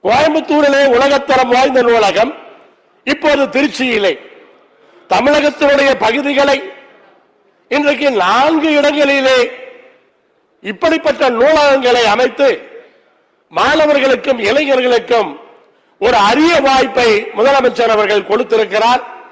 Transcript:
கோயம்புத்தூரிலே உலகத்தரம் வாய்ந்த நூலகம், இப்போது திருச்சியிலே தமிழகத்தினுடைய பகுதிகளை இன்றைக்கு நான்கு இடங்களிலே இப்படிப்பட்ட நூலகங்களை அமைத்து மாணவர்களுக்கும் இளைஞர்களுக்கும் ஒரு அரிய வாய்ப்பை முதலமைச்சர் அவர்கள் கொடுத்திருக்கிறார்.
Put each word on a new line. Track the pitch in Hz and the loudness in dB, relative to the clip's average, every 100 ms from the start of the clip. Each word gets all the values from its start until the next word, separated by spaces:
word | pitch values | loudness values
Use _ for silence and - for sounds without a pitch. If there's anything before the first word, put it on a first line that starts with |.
| 185 | 0
கோயம்புத்தூரிலே | 247 311 311 - 294 285 277 277 240 | 0 2 0 0 0 2 2 2 2
உலகத்தரம் | 277 277 277 262 254 247 | 2 0 0 0 2 2
வாய்ந்த | 269 254 240 | 2 2 2
நூலகம், | 233 208 180 247 - - - - _ _ _ - | 2 2 0 -2 -4 -20 -20 -20 _ _ _ -6
இப்போது | 294 302 285 269 - | -2 0 0 0 -2
திருச்சியிலே | 285 - 254 233 196 143 - - - _ _ _ _ _ _ | -2 -4 -4 -2 -2 -4 -12 -20 -20 _ _ _ _ _ _
தமிழகத்தினுடைய | 185 254 294 294 285 285 277 277 262 | 0 2 2 0 0 0 2 2 0
பகுதிகளை | 220 247 277 269 277 269 - - - - _ _ _ _ _ _ _ 277 | -2 -2 -2 0 0 0 -4 -18 -20 -20 _ _ _ _ _ _ _ -2
இன்றைக்கு | 285 277 285 226 | -2 -2 -2 -2
நான்கு | 185 226 294 320 320 294 | 0 0 0 0 0 0
இடங்களிலே | 294 294 285 277 262 254 240 - - - - _ _ _ _ _ _ _ 196 | 0 0 0 0 0 0 -2 -6 -20 -20 -20 _ _ _ _ _ _ _ -14
இப்படிப்பட்ட | 196 330 320 311 254 277 233 | -4 -2 0 -2 -2 -2 2
நூலகங்களை | 269 311 294 269 247 247 220 | 2 4 2 2 2 2 2
அமைத்து | 214 254 - 277 185 - - - _ _ _ _ _ _ 165 | 0 -2 0 0 0 -8 -20 -20 _ _ _ _ _ _ -4
மாணவர்களுக்கும் | 233 302 302 285 269 254 - 247 202 | -2 0 2 2 2 0 -2 -2 0
இளைஞர்களுக்கும் | 277 294 262 247 240 - 240 185 139 - - _ _ _ _ 220 | 0 0 0 2 0 0 -2 -2 -8 -20 -20 _ _ _ _ 0
ஒரு | 240 202 | 2 2
அரிய | 254 320 330 269 | 2 2 2 2
வாய்ப்பை | 269 247 - 240 208 226 185 | 0 0 0 0 0 -2 -2
முதலமைச்சர் | 254 277 247 - 226 214 | 2 2 0 0 0 0
அவர்கள் | 208 208 196 | 0 -2 -2
கொடுத்திருக்கிறார். | 214 254 226 214 208 226 254 - - - | -4 0 -2 0 0 0 0 -4 -18 -20